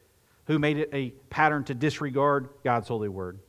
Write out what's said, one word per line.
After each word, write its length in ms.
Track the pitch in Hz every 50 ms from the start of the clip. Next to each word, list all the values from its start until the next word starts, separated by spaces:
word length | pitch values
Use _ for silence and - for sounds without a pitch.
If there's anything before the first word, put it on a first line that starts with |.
| _ _ _ _ _ _ _ _ _
who 120 | - 156 156
made 200 | 147 151 151 147
it 120 | 156 147
a 180 | 143 139 135 120 - - - _
pattern 340 | - 151 156 151 151 147 135
to 100 | - 135
disregard 760 | 120 143 151 135 - 151 143 123 135 139 143 139 143 131 127 - -
God's 260 | - 131 120 117 104 -
holy 200 | 120 110 107 104
word. 300 | 92 95 92 90 90 98 -